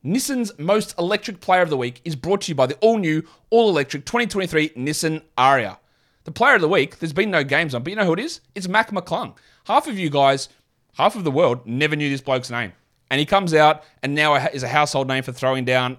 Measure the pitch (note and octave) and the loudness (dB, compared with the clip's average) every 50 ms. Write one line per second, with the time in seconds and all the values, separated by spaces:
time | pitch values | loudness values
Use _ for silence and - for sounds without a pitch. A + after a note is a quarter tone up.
0 | - C3+ F#3+ C4 C4 - C#4 B3 A#3 G3+ - - D3 F3 G#3 A3 - - - - | -4 -2 -2 -2 -2 -2 -4 -4 -4 -6 -8 -6 -2 0 0 0 0 -4 -6 -6
1 | E3+ F3+ G#3 G3+ - - G3 - - - F#3 F3+ F3+ D#3+ D3+ C3 B2 B2 A#2+ - | -2 -2 -2 -4 -4 -10 -14 -8 0 2 2 2 2 0 0 -2 -2 -4 -6 -8
2 | _ E3 D3+ C3 - E3 G3+ G3 - - D#3+ C3+ C3 B2 C#3+ - G#3 A3 A3+ G#3+ | _ -8 -8 -6 -2 -2 -2 -2 -2 -6 0 0 0 0 2 2 2 4 4 2
3 | F#3 D#3+ D#3 D#3 D#3+ - - _ _ _ A3 A#3 A3+ G#3 F3+ D3 C3+ - - C#3+ | 0 0 -2 -2 -4 -6 -20 _ _ _ 2 4 4 4 2 2 0 -2 -6 -10
4 | - - - A#3+ A#3+ G3+ - G3 F#3 E3 D#3 D#3 D3+ D#3 _ A#2+ B2+ D3 D3+ - | -8 -4 -2 -2 -2 -2 -2 -4 -4 0 0 0 0 0 _ -6 -6 -4 -4 -2
5 | E3+ D#3+ D#3 D#3 _ _ _ - B2+ C3+ C#3 C3 A2 F#2+ E2 _ _ _ _ _ | -2 -4 -4 -4 _ _ _ 2 4 4 4 4 0 -4 -8 _ _ _ _ _
6 | _ _ _ _ _ E3 D3+ - A#3+ C#4+ C4+ G#3 E3 D3+ F#3+ E3+ C3+ - - _ | _ _ _ _ _ -16 -2 2 4 4 4 4 4 2 2 2 0 0 -4 _
7 | E3 D#3+ C#3+ F3 G#3+ G#3+ F#3+ D#3+ C#3 C#3 D#3+ E3+ E3+ D3+ B2+ A#2+ B2 E3+ G3+ A3 | -10 -6 -2 -2 -2 0 0 -2 0 2 0 0 0 -2 -4 -6 -6 -6 -4 -2
8 | G3+ F3 E3 F#3 B3+ E4+ - - _ _ _ G#3 F3+ F3+ F#3 A3 A3+ A3+ G#3 F#3 | 0 0 0 0 -4 -8 -10 -14 _ _ _ -10 -8 0 0 0 0 0 -6 -8
9 | F3+ - F3 G#3 B3 - - _ _ _ _ _ _ - G#3+ C#4+ - E4 A3+ F#3+ | -4 -4 -6 -6 -6 -10 -14 _ _ _ _ _ _ 2 2 2 2 0 -6 -4
10 | F3+ D3+ C#3+ C#3+ C#3 C3+ C3+ C3+ - - _ _ _ _ _ _ _ _ _ - | -4 -2 2 4 4 4 4 2 -4 -12 _ _ _ _ _ _ _ _ _ 0
11 | D3 G#3 - A3+ F3+ D3+ C3 D3+ F3 B2+ A#2+ A#2+ B2 A2+ A#2 C3+ D3+ D3+ D3+ D3+ | 0 0 0 0 -4 -2 2 4 2 2 2 -2 -6 -8 -2 -2 0 0 0 -2
12 | D3 C#3+ C#3 C3+ B2 C#3 C3 B2+ B2+ B2+ A#2+ A#2+ A#2 F#2 - _ _ _ _ _ | -2 -4 -4 -4 -2 -2 -2 -2 -2 -6 -8 -8 -8 -8 -12 _ _ _ _ _
13 | _ _ C3 C#3 D3+ - G3+ G3 F#3+ E3+ D#3 D3+ D3+ D3+ D#3 D#3 - _ _ _ | _ _ -2 -2 0 2 2 0 2 2 4 6 6 6 4 0 -6 _ _ _
14 | - C3+ C#3+ D3+ D3+ D#3 C#3+ C3 C#3 D#3+ - C#3 B2+ B2 - D3+ D3+ C#3+ - C#3+ | -6 -4 0 0 2 2 2 2 0 -2 -6 -6 -8 -2 0 0 0 2 0 -4
15 | C3+ C3 C3 C3+ B2+ - B2 - C3 C3 C3 C3 B2+ B2+ B2+ B2+ B2+ B2+ B2+ | -2 -2 -2 -4 -4 -6 -8 -2 -2 -2 0 0 0 0 0 0 0 -2 -6